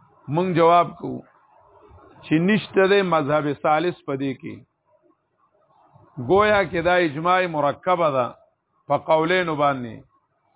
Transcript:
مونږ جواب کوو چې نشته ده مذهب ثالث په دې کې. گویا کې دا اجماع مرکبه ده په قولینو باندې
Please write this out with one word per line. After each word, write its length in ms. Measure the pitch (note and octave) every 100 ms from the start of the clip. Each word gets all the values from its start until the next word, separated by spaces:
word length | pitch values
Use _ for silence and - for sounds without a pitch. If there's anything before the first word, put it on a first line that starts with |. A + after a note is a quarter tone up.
| _ _ -
مونږ 200 | D3+ F#3 E3
جواب 320 | E3 F3 E3 -
کوو 240 | C3+ B2+ - _ _ _ _ _ - - - -
چې 100 | - D#3 F3
نشته 380 | G#3+ - - F#3+
ده 120 | G3+
مذهب 440 | F#3+ E3 C#3 D3+ D3 C#3
ثالث 340 | E3 D#3 F3 E3 -
په 80 | C#3
دې 160 | C#3 C3
کې. 140 | - G#2 - _ _ _ _ _ _ _ _ _ _ _ _ _ _ - A#2+
گویا 320 | F#3+ G#3+ G#3
کې 160 | F3+ F3
دا 100 | E3 F3+ F3
اجماع 340 | C#3 E3 F#3 F#3
مرکبه 640 | D#3 C#3+ - - F3+ E3
ده 160 | C3+ A#2+ - _ _ _ _ -
په 80 | C#3+ -
قولینو 460 | D#3+ D#3+ F#3 F3 D3+
باندې 380 | D3 C3+ A#2+ A2 - _ _ _ _